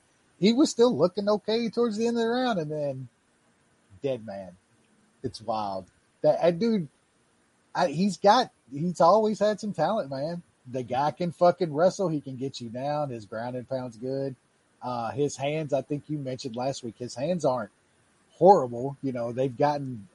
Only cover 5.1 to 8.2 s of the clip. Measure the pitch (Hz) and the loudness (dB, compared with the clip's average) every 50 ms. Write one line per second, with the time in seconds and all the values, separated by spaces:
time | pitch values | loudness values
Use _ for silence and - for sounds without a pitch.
5.1 | _ _ - 123 - - 107 117 110 107 104 101 98 95 92 - _ _ _ _ | _ _ -10 -10 -10 -8 -6 -6 -4 -4 -4 -4 -6 -8 -10 -12 _ _ _ _
6.1 | _ _ - 151 143 - 156 175 175 165 226 233 220 202 156 - _ _ _ _ | _ _ 2 2 4 4 4 2 2 2 0 0 0 -2 -4 -6 _ _ _ _
7.1 | _ _ _ _ _ _ _ _ _ _ _ _ - 156 180 156 143 160 196 208 | _ _ _ _ _ _ _ _ _ _ _ _ -2 0 0 0 2 0 0 0
8.1 | 170 - | 0 4